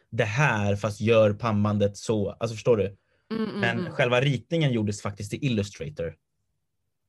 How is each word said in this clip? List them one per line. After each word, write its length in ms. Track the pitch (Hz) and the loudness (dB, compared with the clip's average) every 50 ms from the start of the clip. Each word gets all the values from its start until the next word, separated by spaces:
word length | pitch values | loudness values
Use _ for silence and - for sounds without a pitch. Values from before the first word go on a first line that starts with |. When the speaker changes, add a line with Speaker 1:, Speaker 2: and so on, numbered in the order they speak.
| _ _ | _ _
Speaker 1:
Det 140 | - 113 120 | -4 -2 -2
här, 520 | 110 104 127 156 135 117 107 101 101 101 | 0 0 2 2 2 2 2 0 0 0
fast 260 | 101 - 110 104 - | 0 -2 -4 -4 -2
gör 320 | 107 110 117 110 110 107 104 | 2 4 6 6 6 6 4
pannbandet 640 | 104 - 113 107 104 104 107 104 104 104 101 101 | 0 -2 0 0 2 2 2 2 2 0 0 -2
så." 320 | - - - 117 107 98 90 | -4 -4 -2 0 0 -2 -4
Alltså, 240 | - - 117 113 113 | -4 -6 -6 -6 -6
förstår 220 | 107 - 131 120 | -2 2 2 4
du? 200 | 104 92 98 101 - _ _ _ _ _ - | 4 2 -2 -6 -12 _ _ _ _ _ -10
Speaker 2:
Mm, 120 | 220 220 220 | -6 -6 -6
mm, 160 | 208 - 104 | -6 -4 -2
Speaker 1:
Men 200 | 113 117 117 117 | -2 -2 -2 -2
Speaker 2:
mm. 120 | - - | -6 -4
Speaker 1:
själva 300 | - - 135 120 123 123 | -2 0 2 2 2 2
ritningen 500 | 135 147 135 107 - _ 165 165 156 135 | 2 2 0 -2 -4 _ -2 0 0 2
gjordes 300 | 120 113 107 101 101 - | 2 0 0 -2 -4 -4
faktiskt 320 | - 104 98 - 107 - - | -8 -8 -8 -8 -8 -8 -8
i 120 | 110 147 | -4 -2
Illustrator. 720 | 135 117 104 98 101 - - 80 73 - - 85 82 - - _ _ _ _ _ _ _ _ _ _ _ _ _ _ _ _ _ | -2 0 0 -2 -4 -8 -10 -12 -10 -8 -6 -8 -8 -8 -12 _ _ _ _ _ _ _ _ _ _ _ _ _ _ _ _ _